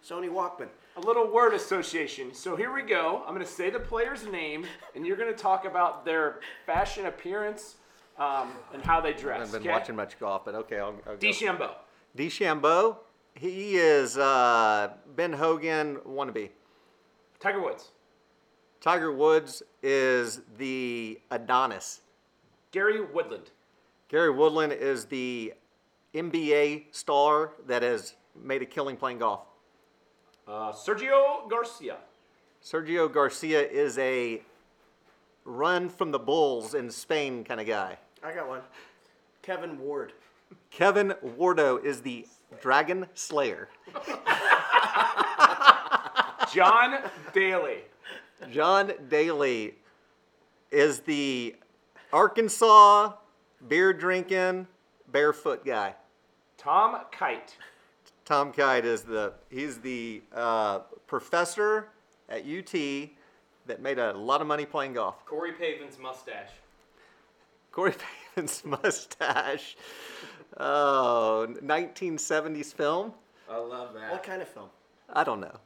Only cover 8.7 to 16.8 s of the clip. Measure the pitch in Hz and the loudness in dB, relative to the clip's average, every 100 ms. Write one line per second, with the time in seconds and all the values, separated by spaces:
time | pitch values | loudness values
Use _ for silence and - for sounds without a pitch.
8.7 | 139 135 165 160 143 139 120 113 107 107 | -10 0 0 0 -6 -6 -8 -6 -8 -2
9.7 | - - 113 101 - 107 98 - 104 110 | -2 -2 -8 -8 -8 -6 -6 -6 -10 -8
10.7 | 107 101 104 - 104 208 208 214 175 143 | -8 -8 -10 -14 -4 -2 0 -2 -2 -6
11.7 | - - _ _ - 156 - 190 151 147 | -10 -20 _ _ -8 -8 -2 0 2 4
12.7 | 165 220 220 - _ _ - 175 185 202 | 4 2 0 -16 _ _ -10 -8 -8 -2
13.7 | 190 165 147 127 127 139 135 123 117 110 | 4 6 6 4 2 4 6 6 6 6
14.7 | 107 101 - - 139 170 147 160 160 160 | 4 0 -6 -16 -6 -4 0 0 0 0
15.7 | 156 151 139 - 135 139 113 101 _ _ | -2 -2 -6 -10 -8 -6 -6 -10 _ _
16.7 | _ | _